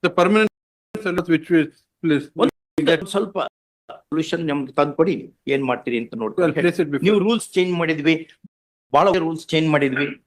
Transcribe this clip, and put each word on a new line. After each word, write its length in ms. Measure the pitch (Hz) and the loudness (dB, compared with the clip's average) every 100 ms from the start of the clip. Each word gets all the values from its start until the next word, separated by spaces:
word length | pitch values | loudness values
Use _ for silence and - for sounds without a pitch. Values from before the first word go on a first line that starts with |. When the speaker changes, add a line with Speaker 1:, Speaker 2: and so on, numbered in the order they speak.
| 175 | 0
Speaker 1:
The 60 | 170 | 2
permanent 320 | 180 214 214 _ _ _ _ - | 4 4 2 _ _ _ _ -8
solution 380 | 190 175 175 160 | -4 -4 0 0
which 160 | 160 | 2
will, 140 | 170 151 _ _ _ | 0 0 _ _ _
please, 280 | 165 147 143 - | 0 0 -2 0
Speaker 2:
ಒಂದ್ 160 | 240 - _ - | 0 0 _ -4
Speaker 1:
get 280 | 151 165 175 | 0 0 0
Speaker 2:
ಸ್ವಲ್ಪ 300 | 202 202 185 | -4 -4 -4
ಸೊಲ್ಯೂಷನ್ 1080 | 143 _ _ _ _ - _ 156 156 170 160 | -6 _ _ _ _ -20 _ -4 -2 -4 -2
ನಮ್ಗೆ 260 | 143 135 | -4 -4
ತಂದ್ಕೊಡಿ, 640 | - 147 147 165 160 - _ - | -2 -2 2 0 0 -6 _ -4
ಏನ್ 160 | 139 | -2
ಮಾಡ್ತೀರಿ 340 | 131 123 - 120 | 0 -4 -2 -4
ಅಂತ 160 | 113 | -4
ನೋಡ್ಕೊಂಡು 340 | 113 110 - 170 | -6 -6 0 0
Speaker 1:
Well, 100 | 151 | 2
place 160 | 175 | -2
it 20 | 175 | 0
Speaker 2:
ಹೇಳಿ. 140 | 156 | -2
Speaker 1:
before. 140 | 143 | 0
Speaker 2:
ನೀವು 140 | 180 208 | 2 2
ರೂಲ್ಸ್ 320 | 196 233 - | 2 -2 -2
ಚೇಂಜ್ 220 | 185 180 | -2 0
ಮಾಡಿದ್ವಿ, 560 | 175 165 156 147 160 165 _ - _ _ _ _ | 0 -2 0 0 0 -2 _ -20 _ _ _ _
ಬಹಳ 180 | 139 190 | 4 4
ರೂಲ್ಸ್ 360 | 185 165 165 - | 2 -2 -6 -2
ಚೇಂಜ್ 220 | 160 160 | 0 2
ಮಾಡಿದ್ವಿ. 380 | 151 139 131 143 254 | 2 2 -2 -4 -6